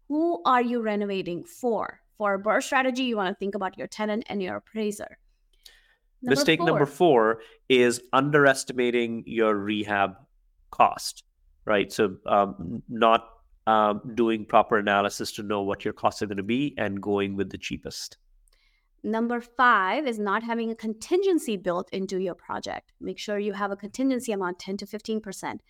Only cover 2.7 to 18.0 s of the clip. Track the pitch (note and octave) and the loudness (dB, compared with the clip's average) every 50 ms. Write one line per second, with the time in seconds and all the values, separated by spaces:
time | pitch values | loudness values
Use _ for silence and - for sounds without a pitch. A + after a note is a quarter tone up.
2.7 | D4 C4 C4 C4 B3 B3 C4 B3 A3+ G#3 G3 F3+ G3 - G3+ G3+ G3 G#3 F#3+ F#3 | 0 0 0 0 0 -2 -2 -2 -2 -2 -2 -2 -4 -4 -6 -6 -4 -4 -6 -6
3.7 | G3 - - G#3 - - G#3+ G#3+ G#3 A3+ - - - G3+ F#3+ F3+ - - - _ | -6 -8 -12 -12 -8 -6 -4 -4 -2 -4 -6 -6 -6 -6 -6 -6 -6 -8 -10 _
4.7 | _ A3 A3 G#3+ G3+ G#3 - - - _ _ _ _ _ _ _ _ _ _ - | _ -6 -4 -4 -4 -6 -12 -14 -16 _ _ _ _ _ _ _ _ _ _ -20
5.7 | - _ _ _ _ _ _ _ _ _ - B3 C4+ C#4 D4 G#3+ D#3+ D#3+ E4+ E3 | -20 _ _ _ _ _ _ _ _ _ 0 2 2 4 4 4 4 4 4 2
6.7 | D#3 G#3 D3 C3+ - - F3+ E3+ C#3+ A#2 A2 A2 A2+ A2+ - - - _ _ _ | 4 4 2 0 2 4 6 6 8 8 6 6 2 0 -4 -16 -20 _ _ _
7.7 | C3 B2 B2 A#2+ A#2 A#2+ - - - C3 C#3 D3 D3 D3+ C#3+ C#3 C3+ - - - | 6 6 6 6 4 0 -4 0 2 2 2 4 4 6 6 6 4 4 -2 -6
8.7 | B2+ B2+ B2 A#2+ A#2 A#2+ A#2 A#2 A#2 A2+ - - - A2+ A2 G#2+ G#2+ G2+ G2 G#2 | -2 0 0 2 2 0 0 0 -4 -8 -8 -6 0 2 2 4 4 2 0 -2
9.7 | G#2+ G#2 G#2 G2+ G#2 G2+ G2 F#2+ F#2+ - - _ _ _ _ _ _ _ _ _ | -2 -2 -2 0 2 2 2 0 0 -8 -18 _ _ _ _ _ _ _ _ _
10.7 | - - A#2+ G2+ - - - - - - - _ _ _ _ _ _ _ _ - | 2 4 4 4 4 -2 -10 -12 -12 -14 -20 _ _ _ _ _ _ _ _ 0
11.7 | G#2+ G2+ G2 F#2+ - - A2 G2 G2 G2+ _ F#2+ A2 G#2 G2+ G2 - - - F2 | 0 0 0 -2 0 0 0 0 0 -4 _ 0 2 2 2 2 -2 -8 -10 -10
12.7 | A#2+ A2+ - - B2 A2 A#2 A2+ A2+ A#2 - - - _ _ _ _ _ _ A2 | -10 -10 -10 -10 -4 2 4 4 4 4 2 -4 -14 _ _ _ _ _ _ 2
13.7 | A2 G#2+ G#2+ G#2 G#2 G#2+ - C3 A2 A2+ A#2 A2+ A2+ A2 G#2 - - A2+ G#2 - | 2 4 4 2 0 -2 -6 -8 -2 0 2 2 2 -2 -4 2 4 4 4 4
14.7 | A#2 G#2+ G2+ G#2 G2+ G2+ G2+ G2+ - - A2+ - - - G#2+ G2+ G#2+ G2+ G2 G2 | 2 0 2 2 2 2 2 0 -2 -4 -8 -8 -8 -10 -6 -4 -4 -2 -2 -4
15.7 | G2+ - - G#2+ G#2 - - A2 - - A2+ G2 G2+ G2 F#2+ G2+ A#2 B2+ C#3+ D3 | -4 -4 -6 -8 -8 -2 -2 -2 -2 -2 -6 -6 -6 -6 -4 -2 -2 -2 -2 -4
16.7 | - - G#2+ G2+ G2 G2 F#2+ G#2 G2+ G2+ G2+ G2 G2 G2 G2 F#2+ F#2+ F#2+ - - | -4 -4 -4 -4 -4 -6 -4 -2 -2 0 0 -2 -2 -4 -6 -6 -6 -12 -10 -10
17.7 | - - - - - - | -10 -10 -10 -12 -12 -12